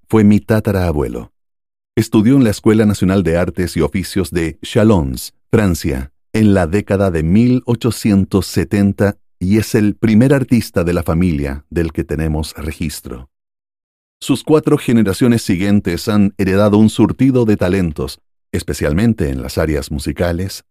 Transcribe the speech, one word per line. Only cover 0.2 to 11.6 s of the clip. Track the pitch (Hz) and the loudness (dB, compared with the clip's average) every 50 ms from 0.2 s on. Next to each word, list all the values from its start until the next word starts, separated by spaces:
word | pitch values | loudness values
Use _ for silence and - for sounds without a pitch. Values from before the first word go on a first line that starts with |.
| 104 | 4
mi | 104 107 98 | 4 4 2
tatarabuelo. | - - 117 107 - 110 98 95 90 87 76 73 67 58 58 60 57 - _ _ _ _ _ _ _ _ _ _ _ _ _ | 2 0 -2 0 0 0 0 0 0 -2 -2 -2 -4 -4 -6 -10 -12 -14 _ _ _ _ _ _ _ _ _ _ _ _ _
Estudió | - 107 - - 110 101 117 139 | -4 -2 0 2 2 4 4 4
en | 139 127 | 4 4
la | 107 | 2
Escuela | 98 - - 110 107 110 110 | 0 0 2 2 4 4 4
Nacional | 104 98 - 101 90 95 101 | 2 2 2 0 2 2 2
de | 87 80 82 | 0 0 0
Artes | 87 90 90 - 98 90 82 - | 0 0 -2 -4 -4 -4 -4 -2
y | 85 | -2
Oficios | 76 73 - 98 85 - - 98 90 - | -2 0 -2 -4 -6 -4 -4 -4 -4 -2
de | - 87 82 80 - - | -4 -4 -4 -4 -6 -10
Chalons, | - - - 117 107 110 110 87 71 67 62 - - - - _ _ _ | -10 -4 0 2 4 4 4 2 0 -2 -6 -8 -12 -14 -18 _ _ _
Francia, | - 110 107 95 85 - - 80 67 65 65 - _ _ _ _ | 0 0 2 0 0 -2 -4 -4 -6 -6 -8 -10 _ _ _ _
en | - 110 110 104 98 | 0 2 4 4 4
la | 95 87 | 4 2
década | 78 90 104 98 - 104 98 101 95 | 0 -2 -2 -2 0 0 0 0 0
de | 82 80 | 0 -2
mil | 78 80 92 110 120 123 127 127 - | 0 2 2 2 4 2 2 0 -2
ochocientos | - 117 - - 120 110 - - 113 101 98 92 - - 95 90 | -2 -4 -2 -2 -4 -4 -2 0 2 2 2 2 2 0 -2 -2
setenta | - - - 82 - - 101 101 101 98 - 101 98 - _ _ _ _ - | -2 -4 -4 -2 -2 0 0 0 0 0 0 0 -2 -2 _ _ _ _ -6
y | 90 92 104 110 | -2 0 0 0
es | 104 - - | 0 0 0
el | 113 107 104 98 | 0 0 0 0
primer | - - 113 110 107 127 139 | 0 0 2 4 4 4 4
artista | 143 139 131 - 131 113 - - - 98 | 2 2 0 0 0 0 0 -2 -2 -2
de | 85 85 85 | -2 0 0
la | 87 | -2
familia | - - 82 82 90 90 80 71 71 69 69 73 | -2 0 0 0 0 0 0 -2 -4 -6 -6 -8